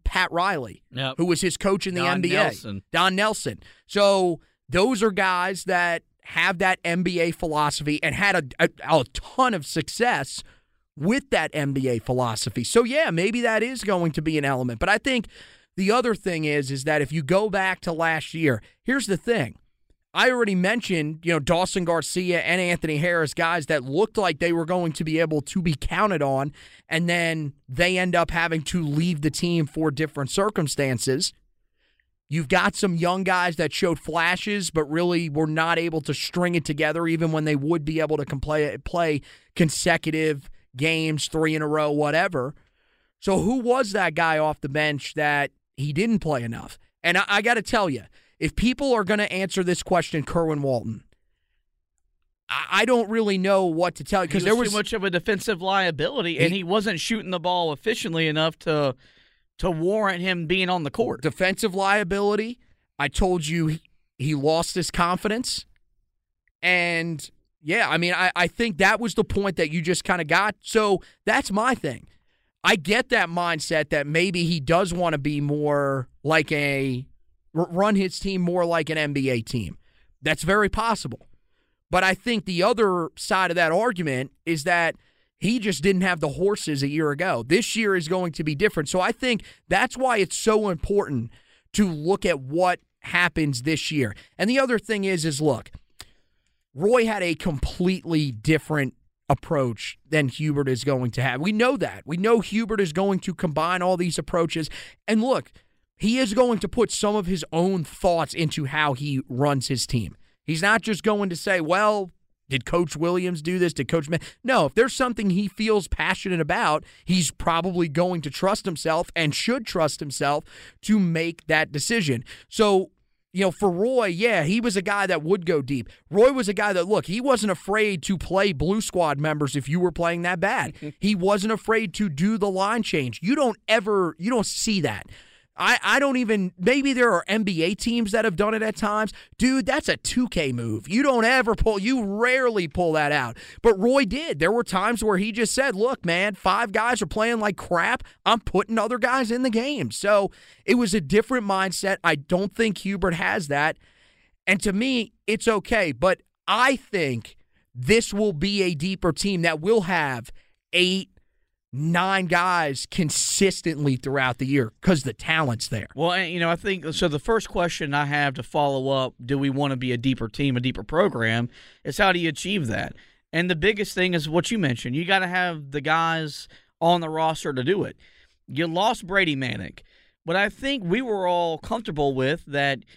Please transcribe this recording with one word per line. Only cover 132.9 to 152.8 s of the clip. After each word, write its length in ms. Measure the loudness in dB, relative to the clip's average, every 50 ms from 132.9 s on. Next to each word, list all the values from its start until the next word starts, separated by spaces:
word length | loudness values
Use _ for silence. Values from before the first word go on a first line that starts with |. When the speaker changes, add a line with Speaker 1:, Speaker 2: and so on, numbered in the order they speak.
| -2 -2 -2 -2 -6 -4 -2
Speaker 1:
You 120 | 0 2
don't 220 | 2 2 0 0 -2 _ 0
ever, 440 | 0 2 2 2 0 2 0 0 -2 -4
you 100 | -4 0
don't 160 | 0 0 0
see 360 | -2 -4 -4 -2 -2 0 0
that. 260 | 0 -2 -2 -6 -10 -16 -20 -20 -20 -20 _ _ _ _ _ 0
I, 200 | 2 2 2 2 2
I 160 | 2 2 4
don't 160 | 2 2 2
even, 380 | 0 0 0 0 0 0 -2 -4 -2
maybe 360 | 0 2 2 2 2 0 2
there 180 | 4 4 4
are 140 | 4 2 0 0
N 160 | -2 0 0
B 180 | 0 0 0
A 140 | 0 0 -2
teams 380 | -2 -2 -2 0 0 0 0 0
that 100 | 0 0
have 120 | 0 0 0
done 160 | 0 0 0
it 100 | 0 -2
at 120 | -4 -4 -2
times. 340 | -2 -2 0 0 -2 -4 -6 -10 -20 -20 -4 0
Dude, 280 | 0 2 2 2 0
that's 240 | 0 -2 0 0 -2
a 80 | -4 -2
two 300 | -4 -4 -2 -2 -2 0
K 240 | -2 -2 -2 -2 -2
move. 340 | -4 -4 -4 -4 -6 -6 -2
You 160 | 0 2 2
don't 220 | 2 2 4 4
ever 300 | 4 4 2 2 2 0
pull, 220 | 2 2 2 2 2
you 260 | 0 0 0 0 0
rarely 640 | -2 -2 0 2 2 2 2 2 2 0 0 -2 -2
pull 240 | -2 0 0 2 2
that 180 | 2 2 2
out. 260 | 2 0 0 -2 -6 -10 -16 -20 -14 2
But 160 | 4 4 4 6
Roy 280 | 4 4 4 4 2
did. 340 | 2 0 -4 -4 -6 -2 0
There 120 | 0 2
were 120 | 2 0 0
times 400 | 0 -2 0 0 0 0 0 0
where 140 | 0 2 2
he 140 | 0 -2 0
just 200 | 0 -2 0 0
said, 220 | 0 0 0 0
"Look, 300 | 0 0 0 0 -2 -2
man, 300 | -2 0 0 0 0 -2
five 360 | -2 0 0 2 2 0 0
guys 300 | 0 0 0 2 0 0
are 40 | -2
playing 360 | -4 -2 0 0 0 0 0
like 160 | 0 -2 -2 -4
crap. 440 | -4 -2 0 0 2 0 0 -2 -6 -12 -20 _ _
I'm 140 | 2 2 2
putting 400 | 0 0 0 0 0 0 0 0
other 180 | 0 0 0 0
guys 320 | 0 2 2 2 2 0
in 140 | 0 0 0
the 60 | 0
game." 400 | 0 0 0 -2 -2 -4 -4 -4
So 400 | -6 -2 2 4 4 4 4 0 -4 -10 -20 -20 -20 _ _
it 100 | 0 2
was 180 | 2 2 2 0
a 60 | -2
different 440 | 0 2 2 2 2 2 0 -2 0
mindset. 520 | 0 0 0 0 -2 -2 -4 -2 -2 -2 0 2
I 120 | 0 0
don't 400 | 0 0 -2 -2 0 0 -2 -2
think 240 | 0 0 0 -2
Hubert 360 | -4